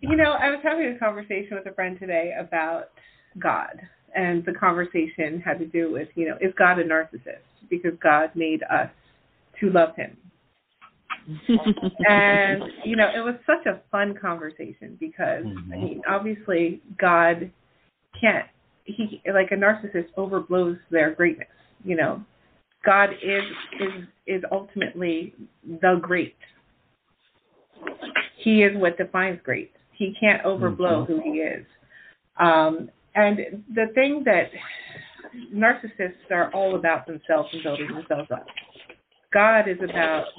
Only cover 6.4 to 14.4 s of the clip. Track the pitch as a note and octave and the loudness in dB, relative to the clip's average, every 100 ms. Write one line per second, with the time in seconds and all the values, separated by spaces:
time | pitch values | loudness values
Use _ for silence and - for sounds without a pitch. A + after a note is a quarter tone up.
6.4 | F#3 F#3 F3+ F3+ E3 D#3+ D#3+ - - - | -4 4 4 4 2 0 -2 -10 -16 -18
7.4 | _ _ - F3 F3 E3 E3 D3+ D#3+ E3 | _ _ -6 -4 -4 0 4 4 2 -2
8.4 | D#3+ D#3 - D3 C#3 _ _ _ _ _ | -2 -2 -2 -2 -2 _ _ _ _ _
9.4 | _ - G3+ F3+ D#3+ - - - - _ | _ -4 2 4 2 0 -12 -12 -20 _
10.4 | _ _ _ _ - _ _ - - D#3 | _ _ _ _ -20 _ _ -12 -10 -14
11.4 | - A#3 - G3+ F#3 - G3 G3+ G3+ G3+ | 2 2 4 0 -2 2 4 6 6 4
12.4 | G3 G3 G3+ - G#3+ A3 G#3 A#3 A#3 A#3+ | 4 0 -6 -10 -6 2 2 2 -6 -6
13.4 | - E4+ B3 F#3+ _ G3+ G3+ G3+ F#3+ E3+ | 0 0 0 -6 _ -2 -2 -4 -6 -6